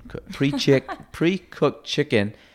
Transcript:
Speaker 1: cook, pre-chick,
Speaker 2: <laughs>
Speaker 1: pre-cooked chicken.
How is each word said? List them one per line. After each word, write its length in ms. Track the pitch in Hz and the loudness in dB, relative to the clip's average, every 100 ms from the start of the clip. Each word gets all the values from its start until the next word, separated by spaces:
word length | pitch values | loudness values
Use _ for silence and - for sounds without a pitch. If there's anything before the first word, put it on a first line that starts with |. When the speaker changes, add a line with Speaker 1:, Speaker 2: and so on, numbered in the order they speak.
| - | -14
Speaker 1:
cook, 220 | - - | -16 -14
pre-chick, 560 | - 139 269 - 135 - 370 | -2 0 2 4 4 2 -12
Speaker 2:
<laughs> 120 | - | -14
Speaker 1:
pre-cooked 760 | - 160 190 - - 156 - - | -2 0 0 -8 -2 -2 -2 -6
chicken. 480 | - 147 113 101 - - | -4 0 0 0 -6 -20